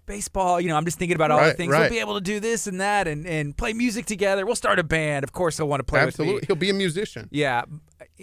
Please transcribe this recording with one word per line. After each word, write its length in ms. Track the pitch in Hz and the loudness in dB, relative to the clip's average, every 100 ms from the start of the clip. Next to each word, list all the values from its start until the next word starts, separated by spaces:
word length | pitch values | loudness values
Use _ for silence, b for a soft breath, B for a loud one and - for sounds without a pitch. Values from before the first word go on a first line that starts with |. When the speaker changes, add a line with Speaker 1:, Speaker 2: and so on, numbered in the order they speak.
Speaker 1:
baseball." 560 | - 208 - 196 180 175 | -12 -10 -6 0 2 2
You 80 | 175 | 2
know, 80 | 151 | 0
I'm 80 | |
just 140 | 170 156 | 0 -2
thinking 160 | 175 156 | 0 2
about 140 | 156 | 4
all 80 | 151 | 6
the 60 | 156 | 4
Speaker 2:
Right, 100 | 135 | 4
Speaker 1:
things. 140 | 165 | 2
We'll 100 | 147 | 4
Speaker 2:
right. 100 | 156 | 4
Speaker 1:
be 80 | 233 | 2
able 140 | 214 | -2
to 60 | 208 | -4
do 180 | 180 208 | -4 -2
this 280 | 220 233 208 | -2 -2 -2
and 120 | 185 | -2
that 260 | 196 208 170 | 0 0 0
and, 180 | 147 175 | -4 -4
and 300 | 156 147 - | -4 -4 -4
play 160 | 233 | -4
music 320 | 226 247 214 | 0 -2 -2
together. 400 | 208 202 196 196 | -4 0 2 2
We'll 120 | 196 233 | 0 0
start 220 | 214 196 | 0 0
a 60 | |
band. 400 | 165 160 151 143 | 2 0 0 -2
Of 80 | 139 | -4
course, 240 | - 175 151 | -2 -2 0
he'll 120 | 151 | -2
wanna 160 | 139 | -2
play 200 | 131 147 | 0 2
with 140 | 143 - | 2 0
me. 60 | 160 | -2
Speaker 2:
Absolutely. 200 | 202 - | -2 -2
He'll 80 | 175 | 0
be 120 | 190 | 0
a 40 | |
musician. 540 | 196 190 160 208 - 151 | 0 0 -2 -6 -8 -8
Speaker 1:
Yeah, 320 | 143 143 120 - 147 - - - - | -2 0 0 -4 -10 -20 -20 -20 -20